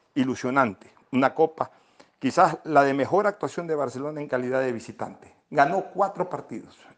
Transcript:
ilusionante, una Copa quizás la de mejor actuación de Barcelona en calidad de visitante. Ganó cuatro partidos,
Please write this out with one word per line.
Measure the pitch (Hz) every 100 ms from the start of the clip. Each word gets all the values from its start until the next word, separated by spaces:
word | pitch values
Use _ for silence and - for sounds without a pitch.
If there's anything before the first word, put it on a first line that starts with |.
| _
ilusionante, | 143 131 117 127 139 123 92 - _ -
una | 123 135
Copa | - 160 - 127 _ _ _ - -
quizás | 127 165 175 156
la | 156 143
de | 139
mejor | 139 117 180 208
actuación | 202 147 - 170
de |
Barcelona | 151 131 127 147 151
en | 147
calidad | 127 123 131
de | 131
visitante. | 113 110 - 107 98 - _ -
Ganó | 147 175 190 -
cuatro | 180 190 165 175
partidos, | 139 - 113 - - -